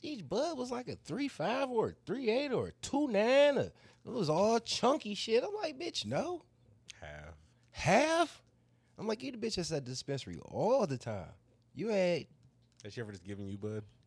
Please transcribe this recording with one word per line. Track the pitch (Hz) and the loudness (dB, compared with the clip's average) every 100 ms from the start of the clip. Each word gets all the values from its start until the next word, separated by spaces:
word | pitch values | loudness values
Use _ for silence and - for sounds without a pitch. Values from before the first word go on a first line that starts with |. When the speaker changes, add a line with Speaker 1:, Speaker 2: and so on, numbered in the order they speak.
Speaker 1:
each | 294 254 139 | -10 -8 -4
bud | 226 330 277 | -2 -2 -2
was | 247 | -6
like | 247 247 | -6 -8
a | - | -10
three | - 202 185 | -6 -4 -4
five | - 175 269 262 | -2 -2 0 0
or | 233 117 | 0 0
a | - - | -2 -6
three | 247 233 | -2 2
eight | 240 285 | 2 2
or | 196 90 | -2 -2
a | - | -6
two | - 277 294 | -2 0 2
nine. | 196 226 269 285 247 | 4 6 8 8 6
Or, | 101 - - - - | 0 -6 -20 -16 -8
it | |
was | 240 151 | -2 2
all | 156 214 226 | 4 4 4
chunky | - - 240 311 214 | 0 2 4 2 0
shit. | 196 - 226 | -6 2 2
I'm | 403 415 | 2 -2
like, | 320 269 | -4 -6
"Bitch, | 339 - 104 | -6 -6 -2
no." | 143 302 339 - _ _ - - - | -2 -2 -6 -10 _ _ -20 -20 -16
Speaker 2:
Half. | 76 76 80 - _ _ _ | -14 -14 -16 -18 _ _ _
Speaker 1:
Half? | - 156 214 311 330 320 - _ _ _ _ _ - | -2 4 6 6 4 2 -4 _ _ _ _ _ -8
I'm | 214 | -4
like, | 220 | -4
"You | 262 | -6
the | 240 | -6
bitch | 226 190 | -4 -4
that's | 156 | -2
at | 151 | -4
the | 120 | -4
dispensary | 127 - 139 - 82 - | -8 -6 -6 -6 -10 -6
all | 107 190 269 180 | -2 2 2 2
the | 127 | -2
time. | 117 101 - - _ _ _ | -4 -6 -8 -16 _ _ _
You | - 220 | -6 0
ain't" | 202 180 160 - _ - _ _ - | 2 2 2 -4 _ -20 _ _ -18
Speaker 2:
Has | 107 | -12
she | 123 | -10
ever | 107 | -8
just | 95 | -10
given | 92 101 98 | -10 -8 -8
you | 98 | -6
bud? | 104 107 101 - | -6 -8 -10 -18